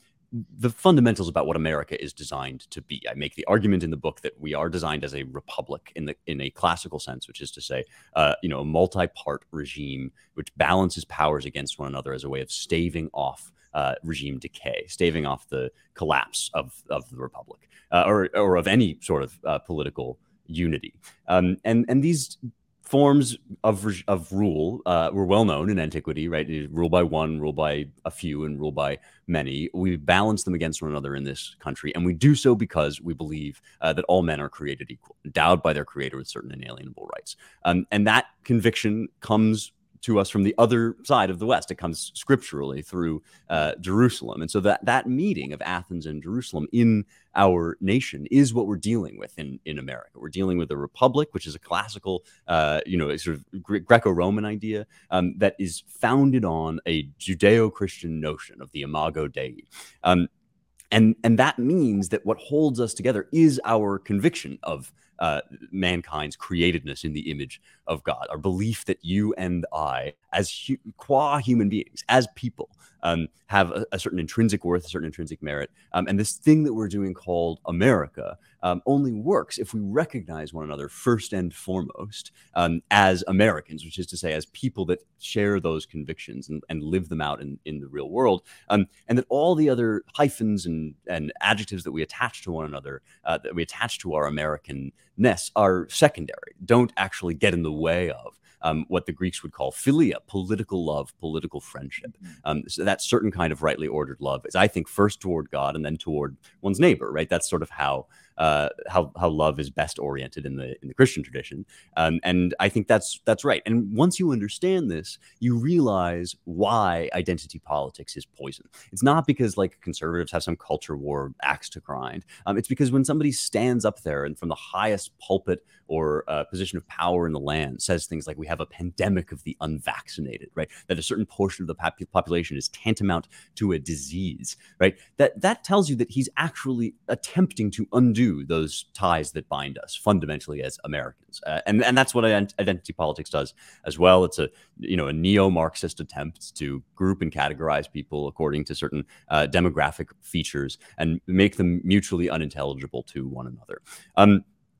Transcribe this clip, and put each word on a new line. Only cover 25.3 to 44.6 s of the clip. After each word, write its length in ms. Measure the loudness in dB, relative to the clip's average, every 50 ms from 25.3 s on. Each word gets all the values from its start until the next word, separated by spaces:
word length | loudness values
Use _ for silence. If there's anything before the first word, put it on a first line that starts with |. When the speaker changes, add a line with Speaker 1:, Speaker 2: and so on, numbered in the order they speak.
| 6 6 6
Speaker 1:
known 260 | 4 2 0 0 0
in 80 | 0 0
antiquity, 480 | 0 -2 -4 -6 -6 -4 -4 -4 -4
right? 420 | -2 -2 -2 -2 -2 -4 -6 -6 -6 -2
Rule 160 | 0 2 4
by 160 | 6 4 4
one, 360 | 4 2 0 0 0 -2 -2
rule 120 | -4 -4 -2
by 340 | -2 -2 -2 -2 -2 -6 -8 -12 _ -10
a 60 | -10
few, 340 | -10 -6 -6 -6 -4 -4 -6
and 140 | -6 -6 -6
rule 140 | -6 -6 -2
by 260 | -2 -2 -2 -4 -6 _ _ _ _ _ -2
many. 420 | -2 -2 -2 -2 -4 -6 -6 -6 -4
We 220 | -2 -2 0 -2
balance 460 | -2 0 2 4 4 4 2 2 0 -2
them 120 | -2 -2
against 280 | -2 -2 -2 -4 -4 -6
one 80 | -6
another 240 | -6 -4 -6 -6 -6
in 80 | -6 -6
this 320 | -6 -8 -8 -12 -16 -16 _
country, 340 | -10 -10 -10 -8 -8 -8 -4
and 100 | -2 0
we 100 | 0 0
do 200 | 4 6 6 6
so 220 | 6 6 4 4
because 440 | 4 2 -2 0 0 0 0 -2 -6
we 140 | -8 -8 -8
believe, 480 | -6 -6 -8 -6 -6 -8 -8 -10 _ _ _ _ -4
uh, 120 | -2 0 0
that 120 | 0 2
all 160 | 4 4 4 4
men 180 | 2 0 -2
are 80 | -4 -8
created 420 | -8 -10 -8 -8 -8 -8 -10 -16
equal, 240 | -16 -20 _ -20 -20 _ -14
endowed 380 | -6 0 2 6 6 6 4 4
by 100 | 0 0
their 120 | 0 -4
creator 320 | -6 -6 -8 -8 -6 -8
with 100 | -10 -12
certain 240 | -12 -12 -14 -14 -14
inalienable 580 | -14 -14 -14 -16 -16 -16 -16 -18 -18 -16 -14 -14 -14
rights. 220 | -14 -14 -16 -18 _ -20 -20 _ _ 0
Um, 220 | 2 2 2 0 0 0
and 160 | 2 4 6
that 160 | 6 4 4 2 _ _ _
conviction 640 | 0 2 4 4 2 2 2 -2 -2 -2 -2 -4 -8 _ _
comes 500 | -2 2 4 4 6 4 4 0 -4 -10 _ _ _ _ _ -12 -4
to 160 | 0 2 2
us 120 | 2 2
from 140 | 2 0 2
the 100 | 2 6
other 400 | 6 6 6 6 4 2 0 -2 -6 -2
side 260 | 2 2 4 4 2
of 100 | 0 -2
the 60 | 0
West. 260 | 0 0 0 0 -4
It 40 | -12
comes 360 | -8 -6 -6 -6 -6 -10 -12 -12
scripturally 680 | -8 0 2 2 2 2 -4 -8 -6 -6 -6 -6 -8
through, 420 | -10 -8 -6 -4 -2 -2 -4 -6 -8 _ _ _ _ -4
uh, 240 | -2 0 0 0 -2 -4 -4
Jerusalem. 580 | 0 4 6 6 6 4 0 -8 -10 -8 -8
And 100 | -6 -2
so 80 | 0 2